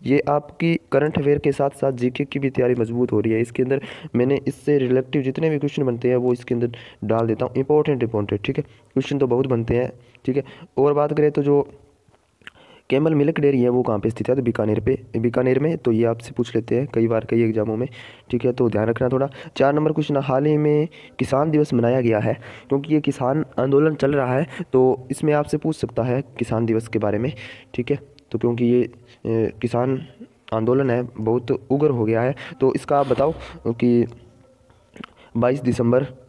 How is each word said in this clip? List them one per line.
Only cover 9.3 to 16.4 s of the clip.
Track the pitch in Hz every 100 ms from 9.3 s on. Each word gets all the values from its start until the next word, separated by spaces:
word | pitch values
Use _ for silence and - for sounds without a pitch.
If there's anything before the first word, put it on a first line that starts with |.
| 120 135
बनते | 123 117 120
हैं, | 127 - - _ -
ठीक | 131
है। | 135 - 165 -
और | 139
बात | 147 147
करें | 151 151
तो | 147
जो | 143 143 139 - _ _ _ _ _ _ - _ - - _
कैमल | 131 156 156
मिल्क | 143 160
डेयरी | 143 135
है | 120
वो | 123
कहाँ | 117 107
पे | 113
स्थित | 113 110
है? | 131
तो |
बीकानेर | 120 110 107 107
पे, | 110 131 - 113
बीकानेर | 117 120 127 131
में। | 151 160
तो | -
ये | 113 117
आपसे | 113 -
पूछ | -